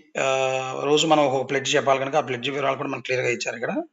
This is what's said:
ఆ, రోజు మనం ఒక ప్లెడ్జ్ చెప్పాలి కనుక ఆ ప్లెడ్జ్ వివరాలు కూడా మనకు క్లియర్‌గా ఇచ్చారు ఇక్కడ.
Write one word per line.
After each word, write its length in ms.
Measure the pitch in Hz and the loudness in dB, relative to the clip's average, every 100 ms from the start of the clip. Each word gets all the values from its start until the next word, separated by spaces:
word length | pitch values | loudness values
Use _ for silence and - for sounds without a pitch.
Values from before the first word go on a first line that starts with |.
| - - | -8 -4
ఆ, 60 | 135 131 131 131 131 135 | 0 0 0 -2 -4 -4
రోజు 200 | 139 147 160 | 2 2 6
మనం 180 | 151 | 4
ఒక 200 | 143 135 120 | 4 2 0
ప్లెడ్జ్ 260 | 135 127 147 | -2 0 2
చెప్పాలి 260 | 127 135 | 2 2
కనుక 140 | 135 151 | 2 0
ఆ 100 | 127 | 0
ప్లెడ్జ్ 220 | 123 123 | -4 -4
వివరాలు 280 | 139 139 135 | -2 -2 -2
కూడా 120 | 139 | -4
మనకు 140 | 131 127 | -8 -2
క్లియర్‌గా 240 | 127 127 120 | -2 0 -2
ఇచ్చారు 200 | 131 113 | -4 -6
ఇక్కడ. 160 | 127 220 339 | -4 -4 -6